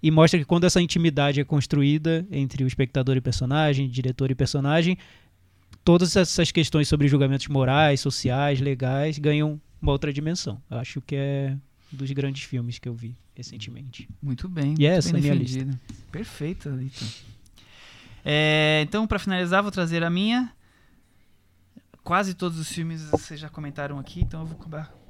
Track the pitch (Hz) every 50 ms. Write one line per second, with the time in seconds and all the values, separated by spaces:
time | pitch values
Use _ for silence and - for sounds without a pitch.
0 | - 160 156 156 160 160 - 180 143 - 175 170 170 180 - - 175 160 - 175
1 | 165 165 147 139 143 143 143 139 143 135 - 147 131 - - 151 143 143 147 156
2 | 151 165 165 160 170 208 185 147 139 131 - - 131 131 - - 135 123 _ 135
3 | 131 127 135 131 127 131 120 - 135 123 135 151 156 151 143 135 139 131 120 131
4 | 127 131 123 - 135 135 131 123 139 127 - 147 135 139 147 165 165 175 185 180
5 | - - - - _ _ _ _ _ _ _ _ _ _ - _ _ - 170 170
6 | 180 175 - 208 185 - - - 170 - - - 160 - - 160 147 - - 147
7 | 147 143 135 143 139 135 135 135 - - 147 135 131 127 131 143 156 151 143 135
8 | - 147 127 - - 131 123 131 143 143 143 131 135 143 135 123 131 127 131 139
9 | 143 156 156 143 147 151 147 147 151 151 151 151 _ _ - - - 147 143 139
10 | - 151 139 143 151 156 170 180 - - 101 107 - - - 120 117 - - 143
11 | 131 - 143 139 139 139 139 139 139 135 135 139 - _ _ _ _ _ - 131
12 | 139 135 139 135 139 139 135 135 - - - 127 120 120 120 - - 127 120 117
13 | 117 113 123 - - _ _ - 123 - - 117 107 - 120 120 143 131 117 -
14 | - - - - - 143 127 120 - 185 180 165 143 139 151 156 143 147 180 185
15 | 147 - 165 147 143 143 143 135 123 123 127 131 131 139 139 123 - - - -
16 | - - - 156 220 - - - 151 151 185 - - 151 139 127 131 135 - -
17 | - 107 - - - - - - - - - - - _ - - - - - -
18 | - - - - - 147 147 151 156 151 151 156 156 151 156 156 151 147 - 208
19 | 220 214 226 202 - 196 190 180 180 175 180 190 202 208 185 185 180 165 165 170
20 | 165 170 170 180 196 214 233 247 254 233 - _ _ _ _ _ _ _ _ _
21 | _ _ _ _ _ _ _ _ _ _ _ _ _ _ _ - _ _ - -
22 | _ - 170 185 208 190 180 - 185 180 170 160 160 - - 170 165 165 165 160
23 | 156 151 151 - - - 160 147 156 151 - - 156 143 139 - 143 143 143 139
24 | 135 - - 175 175 - - 160 160 160 160 - - 170 151 151 156 147 - -
25 | _